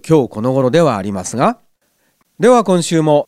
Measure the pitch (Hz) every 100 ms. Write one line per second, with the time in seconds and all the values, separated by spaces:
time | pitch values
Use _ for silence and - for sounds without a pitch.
0 | - 160 120 107 123 131 127 151 160 107
1 | 98 98 90 113 180 240 _ _ _ _
2 | _ _ _ _ 214 240 202 180 - 165
3 | 156 147